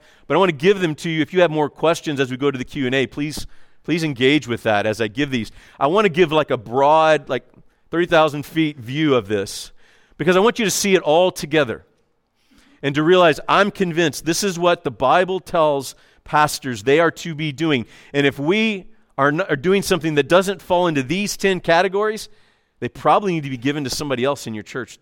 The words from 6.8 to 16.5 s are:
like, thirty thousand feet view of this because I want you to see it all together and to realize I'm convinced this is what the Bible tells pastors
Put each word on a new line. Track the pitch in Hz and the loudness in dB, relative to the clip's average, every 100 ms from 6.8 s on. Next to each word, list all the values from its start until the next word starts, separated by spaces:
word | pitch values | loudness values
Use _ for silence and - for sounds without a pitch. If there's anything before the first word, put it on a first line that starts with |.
| 143 160 160 151 127 | 4 6 4 2 0
like, | 127 _ - - _ - | -8 _ -20 -20 _ -8
thirty | 165 175 | -4 2
thousand | 165 156 143 - | 4 4 0 -6
feet | 160 156 147 | -2 -2 -2
view | 113 143 156 127 | -8 -2 2 2
of | 98 | 0
this | 104 101 - - - _ _ _ - | -4 -4 -10 -16 -20 _ _ _ -4
because | 151 180 | 0 4
I | |
want | 220 233 | 2 2
you | 196 | -2
to | |
see | - 202 185 | 0 2 2
it | |
all | 151 160 185 | 4 4 2
together | - 156 156 123 82 _ _ _ _ _ _ _ _ _ _ | 0 -2 0 0 -4 _ _ _ _ _ _ _ _ _ _
and | 139 139 | -4 0
to | |
realize | 156 185 170 143 - | 4 6 6 2 0
I'm | 160 202 | 2 2
convinced | 202 180 160 165 - | 0 -4 0 -2 -2
this | 151 170 202 | -4 -2 -4
is | 170 | 0
what | 175 170 151 | 0 0 -4
the | |
Bible | 110 131 170 185 185 | -2 2 2 0 -4
tells | - 175 151 139 127 - _ _ | -4 0 0 0 -6 -16 _ _
pastors | - 151 151 | -2 0 0